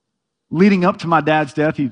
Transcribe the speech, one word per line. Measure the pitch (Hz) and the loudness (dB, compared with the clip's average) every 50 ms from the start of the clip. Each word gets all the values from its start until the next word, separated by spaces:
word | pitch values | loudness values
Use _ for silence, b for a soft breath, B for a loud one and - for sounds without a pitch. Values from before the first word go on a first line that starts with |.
| _ _ _ _ _ _ _ _ _ _ | _ _ _ _ _ _ _ _ _ _
Leading | - 156 190 208 202 185 175 | -2 2 2 4 4 2 2
up | 185 202 - | 0 -2 -2
to | - 165 | -2 -2
my | 170 156 | 0 0
dad's | 147 151 156 156 151 139 - | 0 0 0 0 -2 -4 -4
death, | 156 147 156 147 | -2 -2 -2 -2
he, | - 143 123 | -2 -4 -6